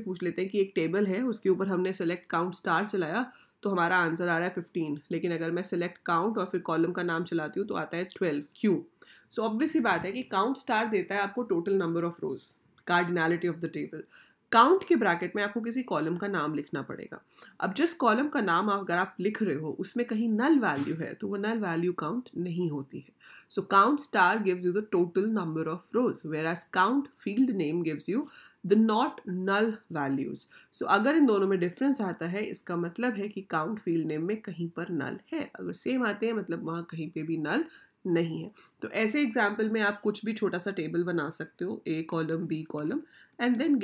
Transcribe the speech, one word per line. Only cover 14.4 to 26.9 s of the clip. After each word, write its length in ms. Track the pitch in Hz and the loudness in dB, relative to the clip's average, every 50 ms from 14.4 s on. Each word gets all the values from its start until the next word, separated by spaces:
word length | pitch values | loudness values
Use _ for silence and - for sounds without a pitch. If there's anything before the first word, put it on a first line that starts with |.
| _ _ 247 | _ _ 6
काउंट 300 | 226 240 294 370 392 - - | 6 8 8 6 4 4 2
के 80 | 349 | 2
ब्रैकेट 380 | 233 220 190 170 170 185 175 - | 4 4 2 2 2 -2 -4 -2
में 60 | 208 202 | -2 -2
आपको 180 | 208 208 233 | -2 -2 -4
किसी 220 | 220 233 226 262 247 | -4 -4 -4 -4 -4
कॉलम 340 | - 185 151 151 160 175 | -2 -2 0 0 0 -2
का 100 | 175 202 202 | -2 -2 -2
नाम 240 | 196 170 147 151 156 | -2 -2 -2 -2 -2
लिखना 260 | 143 143 - - 139 117 - | -4 -6 -6 -6 -6 -6 -8
पड़ेगा। 320 | - - - - - - - _ _ - - - - - | -10 -12 -12 -12 -14 -16 -18 _ _ -20 -20 -20 -8 -6
अब 120 | - 190 190 | -4 -2 0
जिस 200 | - 311 330 - - 269 | 2 2 2 2 2 4
कॉलम 260 | 226 214 240 294 302 | 4 4 4 2 0
का 120 | 294 277 | 0 0
नाम 280 | 214 185 165 170 214 214 | 0 2 2 2 2 2
अगर 260 | 202 202 190 170 170 | 0 0 0 0 0
आप 180 | 175 190 202 - - | 0 0 -2 -4 -2
लिख 220 | 180 208 214 - 220 | -2 -2 0 0 0
रहे 120 | 185 139 | 0 0
हो, 160 | 147 156 151 - - | -2 -4 -6 -6 -4
उसमें 240 | 185 - - 240 240 | -6 -4 -2 -2 -2
कहीं 220 | 240 226 214 233 226 | -2 -2 0 0 2
नल 300 | 214 208 240 302 320 277 | 2 2 4 4 4 6
वैल्यू 360 | 226 180 143 139 143 147 160 | 4 2 0 0 -2 -2 -2
है, 160 | 160 151 120 - | -4 -4 -6 -6
तो 140 | - - 196 | -8 -6 -6
वो 80 | 202 | -4
नल 220 | 196 202 214 233 226 | -2 -2 -2 -2 -2
वैल्यू 340 | 208 180 165 165 175 180 175 | -2 -2 0 0 0 0 -2
काउंट 360 | - 160 151 208 247 247 - - | -2 -4 -4 -4 -4 -6 -6 -6
नहीं 320 | - 175 180 165 170 180 165 | -6 -4 -2 -2 -2 -2 0
होती 280 | 147 139 139 - - - | -2 -4 -6 -8 -12 -14
है। 140 | - - _ _ - - - - - - | -16 -16 _ _ -20 -20 -20 -20 -18 -8
So 140 | - 202 196 - 196 | -6 -6 -2 4 6
count 300 | 196 202 240 294 294 - | 6 6 6 4 2 0
star 320 | - - 208 180 180 208 226 202 | 0 4 4 6 6 4 4 2
gives 220 | 190 180 180 180 | 0 0 2 0
you 60 | 180 175 | 0 0
the 80 | 208 214 - - | 0 0 2 2
total 340 | 175 175 175 - 190 196 220 220 208 | 2 2 2 2 0 2 2 2 0
number 260 | 175 160 156 160 160 160 165 | 0 -2 -2 -2 -2 -2 -4
of 240 | 180 - - - | -6 -8 -2 0
rows, 260 | 220 254 214 - - - | 2 2 2 0 -2 -6
whereas 380 | 151 156 151 160 165 175 175 - - - | -4 -4 -2 -2 -2 -2 -4 -6 -2 2
count 320 | 190 185 208 | 4 4 4